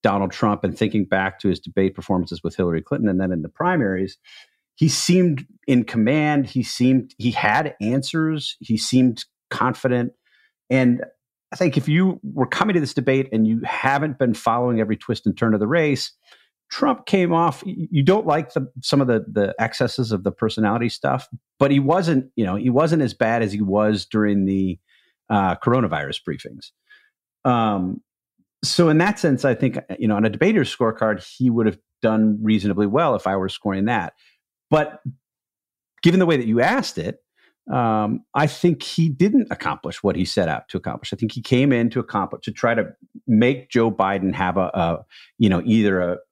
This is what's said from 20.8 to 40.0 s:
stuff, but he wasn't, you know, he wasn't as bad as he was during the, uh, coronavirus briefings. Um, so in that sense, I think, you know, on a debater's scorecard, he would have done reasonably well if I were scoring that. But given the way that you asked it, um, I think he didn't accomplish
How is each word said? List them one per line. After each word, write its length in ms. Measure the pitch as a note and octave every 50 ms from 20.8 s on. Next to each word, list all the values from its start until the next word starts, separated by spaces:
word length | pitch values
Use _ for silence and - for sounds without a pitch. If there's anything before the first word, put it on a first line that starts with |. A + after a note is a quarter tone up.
| A#2+ G#2+
stuff, 400 | - - - C#2 B2+ C3 - _ - - _ _ _ _
but 120 | C#3 C#3
he 80 | C#3+ C#3
wasn't, 520 | C3+ C3+ E3 F#3+ F3+ E3+ D#3 C3 C3 - _
you 80 | A#2 G#2+
know, 120 | F2+ F2+
he 140 | G#2 A#2+ B2+
wasn't 320 | A#2+ A#2+ B2 D3 E3+ D#3+
as 120 | C#3 A2 F#2
bad 280 | _ A#2 A2 A#2 A#2
as 100 | A2+ G2+
he 100 | G2+ G#2
was 420 | G#2 F#2+ G2 G#2 G#2+ G#2+ G#2+ F#2+ -
during 420 | - - G#2+ G#2+ G#2 G2+ G2+ F#2+
the, 320 | F#2+ G2 F#2+ F#2+ F#2 F2 - _ _ _ _ _ _ _ _ _ -
uh, 260 | A2+ G2+ F#2+ F2+ E2+
coronavirus 640 | - - A#2 A#2+ C3 A#2 D2+ D#2+ D2+ C#2+ C#2 C#2+ - - F2
briefings. 420 | D2 C2+ - A1+ A#1 C#2 - - _ _ _ _ - _ _ _ _ _ _ _ _ _ _ C3
Um, 520 | B2 A#2 A2+ A2 G#2 F#2+ F2+ F#2 G2 - _ _ _ _ _ _ _ _ _ _ _ _ -
so 240 | - - - F3 D#3+
in 100 | D#3 D#3
that 200 | F3+ G#3 G#3 -
sense, 260 | - D#3+ C3 B2 -
I 100 | C3+ A#2+
think, 240 | - C#3 B2+ - - - - F#2 -
you 100 | - A2
know, 80 | G#2+
on 80 | G2+ A2
a 60 | A2
debater's 440 | G#2 A2 D#3 G3+ A3 F#3+ B2+ - -
scorecard, 500 | - A#2+ A2+ A2 - A2+ A2 G#2+ - -
he 260 | - - - B2+ B2
would 160 | A2+ A#2 A2+
have 120 | G#2+ F#2+ - _ _ _ _
done 360 | - A2+ A2 A2 A2 G#2+ G#2 G#2+
reasonably 440 | A2 G#2+ A2 G#2 F#2 G#2 F#2+ G2 G#2
well 280 | G2+ G#2 D3 E3+ D3 A#2
if 120 | G2 -
I 100 | F#2 G2
were 120 | G2 F#2+ F#2+
scoring 360 | - - - G#2 F#2+ F#2+ G2
that. 300 | A2+ B2 G#2+ F2 - - _ _ _ _ _ _ _ _ _ _ _
But 300 | D#3 D3+ D3 D3+ - - _ C#3 - _ _ _ _ _ _ _ _ _ _ _ _ _ _ _ _ _
given 160 | - E3+ E3+ F#3+
the 80 | F#3
way 100 | E3+ D#3+
that 100 | C3 A#2+
you 140 | A2 A2+ A#2
asked 380 | B2+ F3 A#3+ C#4 - - - -
it, 220 | D#3 F#3 - _ _ _ _ _ _ _ _ _ _ -
um, 520 | C3+ B2+ A#2+ A#2 A2 G#2+ G#2 G#2 B2 - - _ -
I 120 | C#3+ D3+
think 360 | D3 - - - F3 D#3+ -
he 260 | - - - - E3 D#3+
didn't 400 | C3+ - F3 G#3+ G#3+ C4+ G#3+ -
accomplish 520 | - - - D#2 D2+ - - D#2 - -